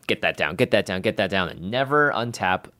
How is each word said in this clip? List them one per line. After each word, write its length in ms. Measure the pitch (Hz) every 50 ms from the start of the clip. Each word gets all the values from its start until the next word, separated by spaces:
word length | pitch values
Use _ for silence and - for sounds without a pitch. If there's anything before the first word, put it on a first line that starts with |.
| - -
get 120 | 107 - -
that 140 | 85 80
down, 200 | - 85 73 82
get 160 | - 123 107 107
that 120 | 104 95
down, 160 | - 95 92
get 160 | 92 113 101 -
that 120 | 104 92
down, 180 | 98 95 92 80
and 220 | - - 80 95
never 400 | 113 127 139 131 143 147 147 147 -
untap 480 | - 117 120 113 - 107 92 - 95 - - - _